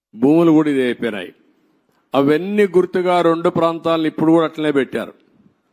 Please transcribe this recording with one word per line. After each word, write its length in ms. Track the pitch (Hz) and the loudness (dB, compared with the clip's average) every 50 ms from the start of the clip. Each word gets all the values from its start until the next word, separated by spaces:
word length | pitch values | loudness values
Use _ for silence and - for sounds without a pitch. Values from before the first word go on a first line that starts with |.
| _ _ - | _ _ -8
భూములు 360 | 110 120 139 156 165 170 165 | -2 2 2 4 4 4 4
కూడా 200 | 156 156 156 151 | 4 4 2 2
ఇది 120 | 143 135 | 0 0
అయిపోయినాయి. 520 | 127 123 117 - 120 113 107 98 87 82 - _ _ _ _ _ _ _ _ _ _ _ _ _ _ - - | 0 -2 -2 -4 -6 -6 -6 -6 -10 -12 -16 _ _ _ _ _ _ _ _ _ _ _ _ _ _ -4 0
అవన్నీ 480 | 135 139 143 151 156 175 196 208 208 | 0 2 2 0 0 -2 -2 0 0
గుర్తుగా 580 | 208 185 170 180 180 180 - 185 175 180 180 175 | 0 2 2 0 0 0 -2 -2 -2 0 0 2
రెండు 280 | 170 165 165 165 165 180 | 2 0 0 0 -2 -4
ప్రాంతాలను 580 | 175 170 165 165 165 165 - 165 165 160 160 | -2 0 -2 -2 -2 -2 -4 -2 -2 -2 -2
ఇప్పుడు 260 | 156 - - 156 160 | -4 -2 -2 0 2
కూడా 120 | 165 165 160 | 2 2 2
అట్లనే 280 | 151 - - 156 151 | 0 -4 -4 -4 -2
పెట్టారు. 420 | 143 139 127 - - 117 98 82 - _ _ _ _ _ _ _ _ _ _ _ | 0 0 -2 -2 -6 -10 -10 -10 -14 _ _ _ _ _ _ _ _ _ _ _